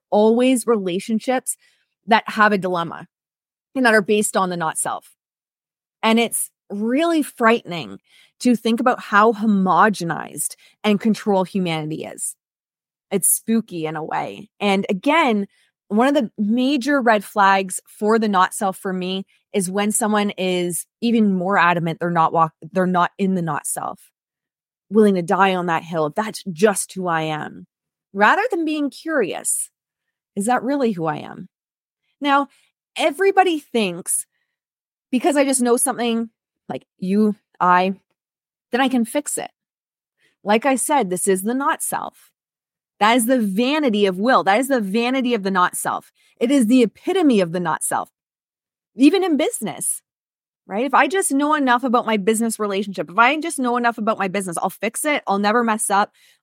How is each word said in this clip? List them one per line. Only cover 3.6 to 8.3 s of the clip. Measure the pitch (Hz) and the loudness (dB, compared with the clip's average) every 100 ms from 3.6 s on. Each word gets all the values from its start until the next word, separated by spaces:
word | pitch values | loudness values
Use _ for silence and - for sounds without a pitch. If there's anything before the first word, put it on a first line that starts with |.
| _ | _
and | 269 | 0
that | 247 | 4
are | 220 | 4
based | 185 214 214 202 | 4 2 0 0
on | 185 | -2
the | 175 | -2
not | 160 - | -4 -4
self. | 147 107 - _ _ _ _ _ _ _ _ _ | -6 -8 -12 _ _ _ _ _ _ _ _ _
And | 220 226 | 0 2
it's | 220 - - _ - | 0 -4 -8 _ -14
really | 202 220 262 339 320 | -6 -2 0 0 0
frightening | 269 - 226 233 - 175 110 98 _ _ _ | -2 0 2 2 -2 -10 -10 -14 _ _ _